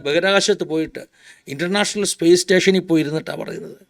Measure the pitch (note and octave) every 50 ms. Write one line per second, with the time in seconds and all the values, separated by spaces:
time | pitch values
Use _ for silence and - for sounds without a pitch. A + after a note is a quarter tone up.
0 | C#3 C#3+ D3+ E3+ F3+ G3 G3 G3 - G#3+ G3 - E3 C#3+ D#3 D#3+ D#3 - - -
1 | - _ _ _ _ - - _ _ - C#3 C#3 E3+ F3+ G3+ G#3 G3+ - - G#3
2 | G3 - - - E3+ E3 F3 F3 - - F#3 F3+ - F#3+ F#3+ F#3 F3+ - E3 D#3
3 | D3 C#3+ D#3 D#3 - - - - - - - - - - - _ - _